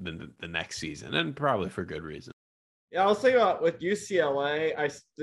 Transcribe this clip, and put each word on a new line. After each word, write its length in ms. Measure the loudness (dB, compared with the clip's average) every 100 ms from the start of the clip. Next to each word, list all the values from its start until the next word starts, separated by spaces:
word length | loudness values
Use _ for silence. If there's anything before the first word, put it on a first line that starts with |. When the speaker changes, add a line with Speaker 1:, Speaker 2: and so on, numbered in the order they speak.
Speaker 1:
the, 300 | -10 -10 -14 -14
the 80 | -8
next 300 | -8 -8 -8
season, 360 | -8 -10 -6
and 220 | -4 -4 -2
probably 320 | 0 0 -2
for 160 | -6
good 180 | -8 -8
reason. 300 | -10 -12 -14 -20 _ _ _ _ _
Speaker 2:
Yeah, 120 | 2
I 20 | 2
was 100 | 4
thinking 220 | 6 6
about 220 | 6 4
with 200 | 2 0
U 120 | -2
C 260 | -2 0 2
L 260 | 4 2 0
A, 260 | 0 0
I 140 | 0 -2
s-, 180 | -4 -14 -6